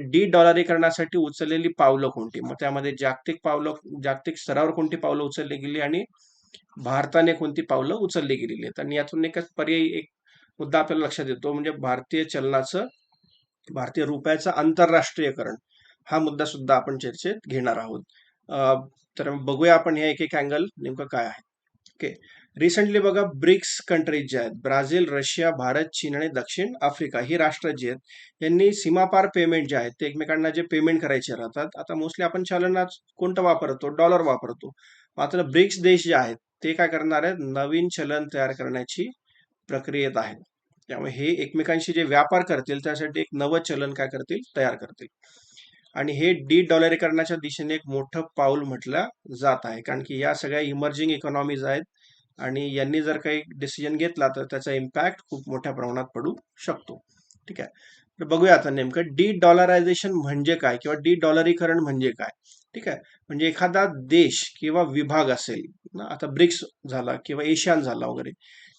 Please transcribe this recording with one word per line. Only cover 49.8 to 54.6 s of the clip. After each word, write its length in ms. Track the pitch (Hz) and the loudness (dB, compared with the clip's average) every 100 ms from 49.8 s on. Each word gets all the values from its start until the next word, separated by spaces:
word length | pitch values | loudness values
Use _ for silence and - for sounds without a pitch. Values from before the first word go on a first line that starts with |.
कारण 200 | 127 135 | -6 -8
की 160 | 135 135 | -6 -2
या 140 | 147 | -2
सगळ्या 260 | 147 143 147 | -2 -4 -4
इमर्जिंग 500 | 147 143 147 143 160 | -2 -2 -4 -2 -2
इकॉनॉमीज 520 | 147 147 143 143 139 | -2 -2 -4 -4 -4
आहेत 200 | 135 143 175 _ _ _ _ - | -2 -4 -6 _ _ _ _ -10
आणि 340 | 131 135 143 135 | -6 -4 -4 -2
यांनी 260 | 135 156 | 0 0
जर 160 | 151 151 | -2 -4
काही 240 | 156 151 151 147 | -2 -4 -6 -10
डिसिजन 360 | 139 - 151 151 | -10 -6 -6 -2
घेतला 300 | 170 170 135 | -4 0 0
तर 160 | 135 | 0
त्याचा 300 | 131 135 | -6 -8